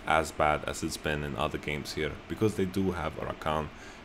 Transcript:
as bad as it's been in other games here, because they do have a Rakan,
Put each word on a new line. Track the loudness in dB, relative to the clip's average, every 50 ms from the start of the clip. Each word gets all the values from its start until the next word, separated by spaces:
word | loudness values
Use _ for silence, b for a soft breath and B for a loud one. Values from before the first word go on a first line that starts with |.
| 2
as | 4 6 6 4 4
bad | 2 4 4 4 4 2 0
as | -4 -4 -2
it's | -2 -4 -4
been | -2 0 0 0 0 0
in | -2 0
other | 0 0 0 -2 -4
games | -4 -4 -4 -4 -4 -4 -2
here, | -2 -2 -2 -4 -6 -8 -8
because | 0 2 2 2 4
they | 2 0
do | 2 2 2 2 2
have | 2 0 -2 -4 -4 -4
a | -4
Rakan, | -4 -4 -2 0 0 0 0 0 -2 B B B B B B